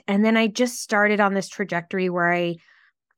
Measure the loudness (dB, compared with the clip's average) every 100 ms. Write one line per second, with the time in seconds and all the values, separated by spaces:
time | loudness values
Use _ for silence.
0 | -2 0 2 2 0 0 -2 -4 -2 2
1 | 2 2 2 0 -4 -8 -4 -6 -4 -2
2 | -2 0 0 0 -2 -6 _ _ _ _
3 | _